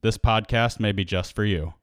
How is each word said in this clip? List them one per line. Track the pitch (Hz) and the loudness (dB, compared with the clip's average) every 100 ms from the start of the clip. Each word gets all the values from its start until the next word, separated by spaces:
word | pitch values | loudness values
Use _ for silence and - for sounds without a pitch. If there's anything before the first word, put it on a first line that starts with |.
This | 110 - | -2 0
podcast | 123 110 104 117 117 - | 2 2 2 0 0 0
may | 107 | -2
be | 101 | 0
just | 92 95 87 | -2 -2 -4
for | - | -2
you. | 104 90 78 - | 0 0 -4 -10